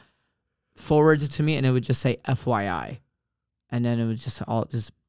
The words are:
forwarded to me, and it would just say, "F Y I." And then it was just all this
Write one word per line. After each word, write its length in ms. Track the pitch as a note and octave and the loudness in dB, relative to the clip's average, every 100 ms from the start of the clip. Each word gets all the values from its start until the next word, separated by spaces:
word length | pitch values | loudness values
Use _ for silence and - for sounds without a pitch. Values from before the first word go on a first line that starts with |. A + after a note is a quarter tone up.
| _ _ _ _ _ _ _ - | _ _ _ _ _ _ _ -12
forwarded 540 | - D3+ D#3 D3+ C#3+ | 0 4 6 4 2
to 120 | - | -2
me, 120 | D#3 D3+ | 0 2
and 80 | C3 | 2
it 60 | |
would 120 | B2+ | 2
just 180 | A#2+ B2+ | 0 0
say, 160 | C3 - - | 0 -2 -2
"F 200 | C3 B2 | -2 0
Y 220 | A2+ G2+ | -2 0
I." 300 | F2 A1 - _ _ _ _ _ _ _ | -4 -6 -12 _ _ _ _ _ _ _
And 140 | B2 A#2+ | -2 0
then 140 | A#2 | 0
it 60 | A2+ | 0
was 180 | A2+ | -2
just 180 | - - - | -6 -8 -4
all 180 | A2+ - | -4 -2
this 260 | A#2 G#2+ - | -6 -8 -12